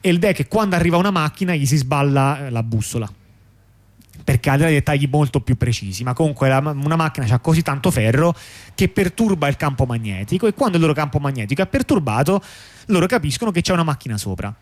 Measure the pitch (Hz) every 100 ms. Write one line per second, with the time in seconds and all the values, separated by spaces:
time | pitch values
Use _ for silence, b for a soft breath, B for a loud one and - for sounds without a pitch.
0 | 190 175 202 180 139 214 214 180 175 170
1 | 190 185 151 - 185 165 139 147 131 143
2 | 143 139 135 139 139 117 113 113 - 123
3 | 110 - _ - _ _ _ _ _ _
4 | - - - 131 - 143 165 147 139 143
5 | 143 147 147 143 - 127 120 113 98 95
6 | 123 127 160 143 135 131 147 147 143 165
7 | 160 - 123 123 165 160 160 139 185 147
8 | 110 123 170 165 B B B - 185 -
9 | 180 - 226 185 143 - 151 131 127 117
10 | 110 95 104 185 220 202 262 175 160 151
11 | 147 147 143 135 104 139 190 277 262 254
12 | 139 107 139 196 B B B B - 127
13 | 175 247 147 127 226 175 170 180 165 135
14 | - 107 101 92 101 107